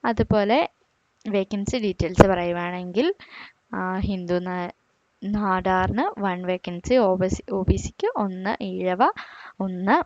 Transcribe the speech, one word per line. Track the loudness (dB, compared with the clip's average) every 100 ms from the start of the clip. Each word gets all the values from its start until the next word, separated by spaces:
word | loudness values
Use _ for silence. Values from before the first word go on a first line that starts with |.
| -2
അതുപോലെ | 0 2 2 4 2 2 _ _ _ _ _ -4
വേക്കൻസി | -2 0 -4 -2 -2
ഡീറ്റെയിൽസ് | -2 -2 -2 4 4
പറയുവാണെങ്കിൽ, | 4 0 -2 -4 -6 -4 0 0 0 -8 -20 -20 _ _
ആ, | -6 -4 -2 -2
ഹിന്ദു | -4 -2 -2 -2
നാ-, | -6 -6 -10 _ _ _ _ -4 -2
നാടാറിന് | 0 0 2 2 2 0 -2 -2 -4
വൺ | -2 -2
വേക്കൻസി, | -4 -4 -8 2
ഒ | 4 4 2
ബി | 0
സി, | -2 -4
ഒ | -2 2
ബി | 2
സിക്ക് | 0 -4 -4 -2
ഒന്ന്, | -4 -4 -4 -4
ഈഴവ | -6 -4 -2 4 2 2 -12 -18 -20 -6
ഒന്ന് | -6 -2 2 2